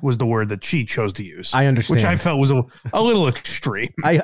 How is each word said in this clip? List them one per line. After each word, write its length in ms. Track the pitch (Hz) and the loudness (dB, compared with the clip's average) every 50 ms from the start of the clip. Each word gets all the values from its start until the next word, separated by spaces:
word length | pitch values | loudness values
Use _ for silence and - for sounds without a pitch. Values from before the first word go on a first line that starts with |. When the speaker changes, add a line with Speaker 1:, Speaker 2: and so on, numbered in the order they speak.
Speaker 1:
was 160 | - 139 123 110 | -2 -2 0 0
the 80 | 123 | 0
word 220 | 117 117 110 107 104 | 0 0 0 0 -2
that 120 | 104 95 - | -4 -6 -4
she 200 | - - 151 117 | -2 -2 -2 -2
chose 280 | - - - 110 101 92 | -2 -2 -2 -2 -2 -4
to 100 | - 101 | -6 -8
use. 300 | 87 76 85 92 - - | -10 -12 -8 -6 -2 2
Speaker 2:
I 100 | 131 139 | 2 4
understand. 300 | 139 135 117 113 - - 117 | 4 2 2 2 2 2 2
Speaker 1:
Which 60 | 110 | 2
I 120 | - 180 | 2 2
felt 240 | 156 - 175 156 139 | 0 0 0 0 2
was 100 | 135 135 | 2 2
a, 120 | 139 131 123 - - - _ 120 | 2 0 0 -4 -10 -16 _ -4
a 80 | - 208 | -2 0
little 260 | 220 240 233 202 170 131 | 2 2 2 2 2 0
extreme. 640 | 123 - - - - - - 135 104 98 113 - - - | -2 -2 -4 -4 -4 -4 -4 -4 -4 -4 -6 -6 -6 -4
<laughs> 60 | - | 0
Speaker 2:
I, 160 | 147 170 151 | 2 2 2